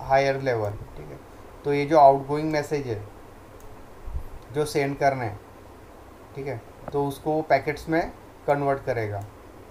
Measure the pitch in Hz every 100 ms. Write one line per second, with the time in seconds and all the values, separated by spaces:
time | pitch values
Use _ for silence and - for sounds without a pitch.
0 | 131 135 139 135 135 117 104 104 - -
1 | - - - - - - 143 143 143 160
2 | 139 139 135 151 156 151 143 147 123 101
3 | - - - - - - - - - -
4 | - - - - - 135 147 151 139 139
5 | 143 131 113 101 - - - - - -
6 | - - - 143 139 123 - - - 143
7 | 143 139 156 156 156 139 147 143 - 160
8 | 208 - - - - 143 139 135 - 117
9 | 104 101 98 - - - -